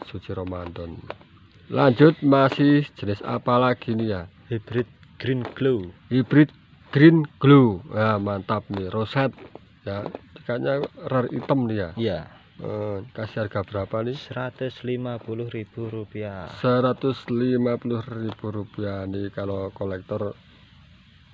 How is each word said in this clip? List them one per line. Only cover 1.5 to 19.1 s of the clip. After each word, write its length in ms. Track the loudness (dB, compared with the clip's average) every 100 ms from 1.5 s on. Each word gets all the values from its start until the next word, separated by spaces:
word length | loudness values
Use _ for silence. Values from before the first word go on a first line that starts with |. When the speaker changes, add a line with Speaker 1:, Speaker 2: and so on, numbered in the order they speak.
| -20 -6
Speaker 1:
Lanjut, 480 | 2 4 8 6 6
masih 640 | 4 6 4 4 4 4 2 -6
jenis 240 | -6 -6
apa 400 | -4 -4 2 2
lagi 320 | 4 0 -2
nih 160 | -2 -2 -4
ya? 60 | -8 -16 -8
Speaker 2:
Hybrid 400 | -8 -4 -4 -6 -10 -20 -10
Green 240 | -4 -4
Glow. 480 | -4 -2 0 0 -4 -14 -2
Speaker 1:
Hybrid 480 | 0 4 6 6 2 _ -20 -4 8
Green 320 | 8 8 2 2
Glow. 480 | 8 8 8 2 -6
Nah, 240 | -2 0 2
mantap 480 | 0 -4 -2 -4 -4
nih, 160 | -6 -6
roset 480 | -4 -2 0 -2 -4 -14 -20 -20 _
ya. 240 | -10 -8 -8 -12 -18 -16
Ikannya 480 | -8 -4 -2 -2 -4 -8 -2
rare 240 | -2 -2 -4
item 320 | -2 0 0
nih 100 | -2
ya. 120 | -4 -4
Speaker 2:
Iya. 200 | -4 -4 -8 -18 _ -14
Speaker 1:
Eh, 360 | -10 -8 -6 -8 -10
kasih 320 | -12 -10 -6
harga 220 | -6 -4 -6
berapa 400 | -6 -6 -4 -6
nih? 80 | -8
Speaker 2:
Seratus 720 | -10 -10 -10 -8 -10 -8 -6
lima 320 | -6 -6 -8
puluh 320 | -8 -8 -8
ribu 400 | -10 -12 -10 -10
rupiah. 560 | -10 -10 -10 -10 -10 -12 -4
Speaker 1:
Seratus 640 | 2 2 2 0 -2 -4 -4
lima 480 | -2 0 0 0 -2
puluh 240 | -4 -6 -6
ribu 480 | -8 -8 -8 -8 -8
rupiah 480 | -10 -8 -6 -6
nih. 320 | -6